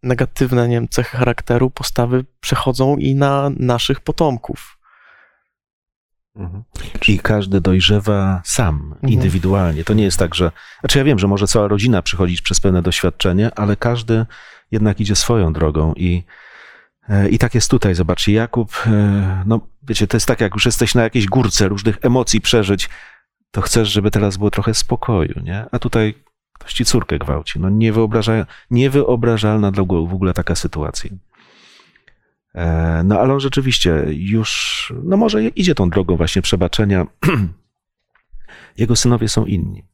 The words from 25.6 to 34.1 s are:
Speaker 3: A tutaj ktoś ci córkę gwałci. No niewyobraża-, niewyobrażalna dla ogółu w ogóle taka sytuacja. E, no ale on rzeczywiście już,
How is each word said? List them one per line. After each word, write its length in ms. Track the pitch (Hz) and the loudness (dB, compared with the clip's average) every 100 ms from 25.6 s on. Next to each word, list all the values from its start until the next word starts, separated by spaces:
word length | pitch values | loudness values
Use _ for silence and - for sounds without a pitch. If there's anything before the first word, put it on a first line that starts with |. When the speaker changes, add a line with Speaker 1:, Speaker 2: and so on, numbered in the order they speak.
| 110 | -6
Speaker 3:
A 80 | 120 | -6
tutaj 340 | 120 117 107 104 _ _ _ | -2 0 -2 -4 _ _ _
ktoś 200 | _ - | _ -12
ci 120 | - 120 | -4 0
córkę 340 | 123 92 73 | 0 0 -4
gwałci. 400 | 76 73 78 73 | -2 -4 -4 -4
No 100 | 90 | -2
niewyobraża-, 760 | 104 113 110 110 113 107 110 - - _ | 2 2 2 0 0 0 0 -2 -12 _
niewyobrażalna 1000 | 120 135 139 135 120 117 113 107 107 101 | 0 2 2 2 0 2 2 2 2 0
dla 100 | 95 | 0
ogółu 240 | 92 90 85 | 0 0 -2
w 60 | |
ogóle 200 | 92 92 | -2 -2
taka 220 | 90 87 85 | -2 -2 -2
sytuacja. 560 | 82 78 73 - - 95 _ _ _ _ _ - _ _ _ _ _ _ _ - | -4 -6 -6 -6 -8 -12 _ _ _ _ _ -20 _ _ _ _ _ _ _ -4
E, 460 | 85 80 82 82 90 | -2 0 0 2 2
no 140 | 101 | 2
ale 140 | 127 | 2
on 60 | 139 | 0
rzeczywiście 640 | 135 - 135 120 92 80 | 0 -2 0 0 2 2
już, 840 | 73 | 0